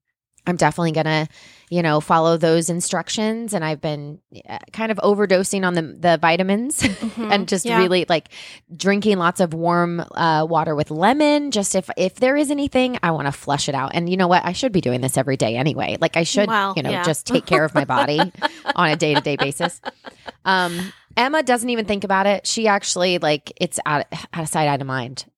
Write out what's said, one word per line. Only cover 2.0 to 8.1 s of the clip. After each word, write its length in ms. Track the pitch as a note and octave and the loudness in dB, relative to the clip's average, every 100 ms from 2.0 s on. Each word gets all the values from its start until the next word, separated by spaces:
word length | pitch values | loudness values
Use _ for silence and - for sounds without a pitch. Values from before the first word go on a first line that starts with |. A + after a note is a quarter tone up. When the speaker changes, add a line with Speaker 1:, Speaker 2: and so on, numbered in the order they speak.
Speaker 1:
follow 360 | - E3+ E3 E3+ | 2 4 4 4
those 340 | E3 E3 E3 | 4 4 2
instructions. 840 | E3+ - F3+ - - A3 A3+ A#3 | -4 -4 -4 -4 -2 -2 -2 -4
And 120 | G3+ | -4
I've 160 | D#3 D3+ | -4 -4
been, 400 | D#3+ D3 D3 D3+ _ - - | -6 -6 -10 -16 _ -20 -14
uh, 100 | A2 - | -14 -12
kind 200 | - A3 | -6 -4
of 60 | G3 | 0
overdosing 680 | G3+ G3+ G3+ F#3+ F#3+ G3 F#3 | 2 2 4 4 2 0 0
on 80 | |
the, 80 | F3 | 0
the 360 | D#3+ - F3 D#3+ | -2 0 2 4
vitamins 600 | E3 E3+ F#3+ G3+ B3+ - | 4 2 2 0 -2 -2
<laughs> 240 | B3 F#3+ A3+ | -2 -2 -6
Speaker 2:
Mm-hmm. 260 | A#3+ G#3+ | -6 -2
Speaker 1:
and 160 | G3+ F3+ | 0 0
just 160 | F#3+ | -2
Speaker 2:
Yeah. 140 | A#3 A3+ | 0 2
Speaker 1:
really, 280 | F#3 F3+ | 2 2
like, 200 | E3 | 2